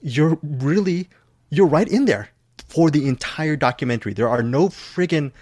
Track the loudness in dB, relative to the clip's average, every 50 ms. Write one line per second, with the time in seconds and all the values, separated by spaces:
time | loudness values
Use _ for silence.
0 | -10 -4 0 2 2 2 0 -2 -4 -6 -6 -4 -2 0 0 0 0 0 -2 -4
1 | -6 -10 _ _ _ _ _ _ _ _ 2 4 4 4 4 2 2 2 2 2
2 | 2 2 0 0 -4 -12 _ _ _ _ _ -20 -20 -4 0 2 2 4 2 2
3 | 0 0 -2 -4 -6 -8 -8 -6 -4 -4 -2 0 0 -2 -2 -2 -4 -4 -4 -4
4 | -4 -6 -2 -2 0 0 0 0 0 0 2 2 2 0 -2 -6 -18 -10 -4 -4
5 | -2 0 0 -2 -2 -4 -10 -16